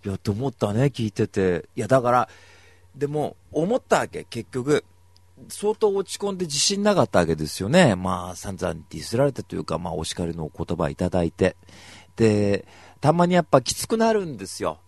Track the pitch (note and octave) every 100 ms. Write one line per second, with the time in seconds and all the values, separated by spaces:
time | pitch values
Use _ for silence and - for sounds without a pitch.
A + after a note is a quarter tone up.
0 | G2+ F#2+ - G2+ C3+ - G#2 G#2 C#3 B2
1 | A2 - G#2+ - F#2+ E2+ - - G#2 C3
2 | A#2+ B2 A2+ - - - - _ _ C#3
3 | C#3 D3+ C3 - _ D3+ E3+ B3+ _ F3
4 | A#2 E2 D#2 A#2 A2 C3 B2+ C#3+ - _
5 | _ _ _ _ B2+ - G#3 G#3+ G#3+ G3
6 | F#3+ - G3+ F#3+ F3 C#3+ - G3+ G#3 F#3
7 | B2 G2 E2 D#2+ D2+ - F#2+ E3 E3 F2+
8 | F#2 F2+ F2+ F2+ G2+ F#2 F2 E2 D#2 D#2+
9 | D2+ A2+ C#3 B2+ - F2 D#2+ D#2+ F2 E2
10 | D#2+ - E2+ E2 D#2 - E2 E2 D#2 D2
11 | F2+ F2+ E2+ - F#2+ - - - - -
12 | - - A2+ G#2 G#2 G2+ - - - -
13 | C#3 E3+ F3 F3+ E3 C#3 B2 - - A3+
14 | A3+ G#3+ F3+ A#2+ F#2+ - F2+ D2+